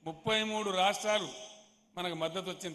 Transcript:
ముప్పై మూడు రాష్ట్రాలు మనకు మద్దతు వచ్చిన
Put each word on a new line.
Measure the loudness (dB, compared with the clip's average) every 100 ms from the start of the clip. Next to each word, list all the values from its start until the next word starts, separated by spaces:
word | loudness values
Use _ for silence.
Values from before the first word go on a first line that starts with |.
| -10
ముప్పై | -6 0 2 2
మూడు | 0 0 4
రాష్ట్రాలు | 4 4 2 2 0 -8 -16 -20 -20 _ _ -6
మనకు | -4 -2
మద్దతు | -2 -2 -6
వచ్చిన | -6 -8